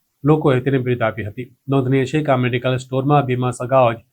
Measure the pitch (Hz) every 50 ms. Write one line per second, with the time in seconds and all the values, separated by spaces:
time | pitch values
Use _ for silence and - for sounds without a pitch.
0 | _ _ _ _ - 143 156 156 160 147 131 123 - 139 139 131 120 123 123 120
1 | 117 110 - 113 104 104 - 127 123 - _ _ _ 131 135 135 123 123 135 135
2 | 131 131 160 156 147 147 131 127 123 120 123 123 - 127 127 127 - - 131 135
3 | 131 143 147 143 131 123 127 123 127 123 120 - 123 117 135 131 127 113 107 98
4 | - _